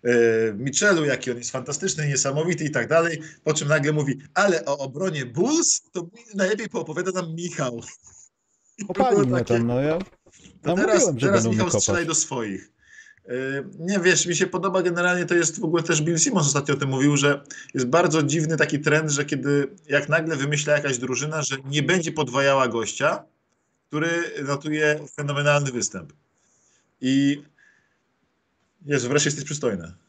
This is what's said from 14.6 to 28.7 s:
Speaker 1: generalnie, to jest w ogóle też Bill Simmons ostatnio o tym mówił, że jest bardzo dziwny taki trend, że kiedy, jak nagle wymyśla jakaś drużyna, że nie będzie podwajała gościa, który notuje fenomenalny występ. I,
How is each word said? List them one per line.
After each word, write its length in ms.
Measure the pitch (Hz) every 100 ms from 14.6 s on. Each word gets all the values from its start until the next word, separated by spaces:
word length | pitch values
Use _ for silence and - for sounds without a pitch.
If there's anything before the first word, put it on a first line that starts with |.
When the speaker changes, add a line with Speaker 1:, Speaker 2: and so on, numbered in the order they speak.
| 190 185
Speaker 1:
generalnie, 440 | 180 175 180 180 170
to 80 |
jest 260 | 175 165 -
w 40 |
ogóle 180 | 165 170
też 200 | 160 156
Bill 160 | 151 165
Simmons 280 | 285 214 143
ostatnio 280 | 143 139
o 20 | 139
tym 100 | 139
mówił, 280 | 131 147 143
że 260 | 143 139 - - -
jest 120 | 139 123
bardzo 360 | 156 175 156
dziwny 340 | 143 156 156 160
taki 240 | 147 143
trend, 300 | 147 151 156
że 140 | 143
kiedy, 440 | 147 139 135 143 139 - -
jak 200 | 143 143
nagle 280 | 156 160 151
wymyśla 360 | 139 147 147
jakaś 260 | 147 147 127
drużyna, 440 | 127 123 151 156
że 140 | 139 139
nie 180 | 135 147
będzie 300 | 147 185 160
podwajała 560 | 156 139 131 139 139 127
gościa, 560 | 113 110 - 143 190 - _ _ _ _ _ _
który 200 | 151 165 170 170 147 139
notuje 540 | 143 151 151 151 151 147 -
fenomenalny 560 | 147 143 143 147 139
występ. 400 | 120 98 95 76 - _ _ _ _ _ _ _ _
I, 420 | 131 135 139 143 - _ _ _ _ _ _ _ _ _ _ _ _